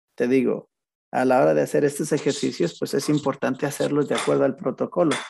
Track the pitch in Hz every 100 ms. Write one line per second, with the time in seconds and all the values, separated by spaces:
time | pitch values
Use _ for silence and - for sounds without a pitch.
0 | _ - 123 131 120 107 - _ _ _
1 | _ 127 131 127 156 151 143 147 143 143
2 | 160 147 147 135 131 - 170 - - 139
3 | - 151 139 135 135 131 143 - 147 147
4 | 139 117 - 143 139 - 135 - 123 175
5 | 165 127 -